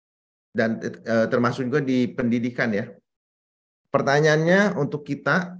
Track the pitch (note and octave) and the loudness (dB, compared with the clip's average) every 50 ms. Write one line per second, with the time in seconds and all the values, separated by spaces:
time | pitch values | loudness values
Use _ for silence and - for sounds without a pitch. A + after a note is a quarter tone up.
0 | _ _ _ _ _ _ _ _ _ _ - A2+ A2+ A2+ A2 F2+ - A2+ - - | _ _ _ _ _ _ _ _ _ _ -2 -2 0 0 -2 -4 -6 -10 -10 -10
1 | - A#2 A2+ A2+ A2+ A2 B2+ A#2+ A#2+ A#2+ B2 - B2+ A#2+ C3 D3+ C#3 C3 C3 B2+ | -4 0 2 2 2 2 2 2 2 2 0 -2 -4 -2 -2 -2 0 0 0 0
2 | B2 - - - B2 A#2 A#2 B2 A#2 B2 A#2+ - B2+ A2+ G#2+ G2 A#2 - - - | 0 0 -2 -2 -2 0 0 0 -2 -4 -4 -2 -2 -2 -2 -4 -4 -6 -12 -20
3 | _ _ _ _ _ _ _ _ _ _ _ _ _ _ _ _ _ _ - B2+ | _ _ _ _ _ _ _ _ _ _ _ _ _ _ _ _ _ _ -2 0
4 | A#2 C#3 C#3 D3 D#3 D3+ D3+ D#3 D#3+ E3+ F3+ G3 G#3 G3 - C#3+ C#3+ C#3 D3+ C#3+ | 2 2 2 4 4 4 4 4 4 4 4 4 4 2 0 -2 -4 -4 -6 -8
5 | - - C#3 C#3 - C#3 D3+ F#3 F3+ - - | -8 -8 -8 -4 -2 0 0 0 -2 -6 -8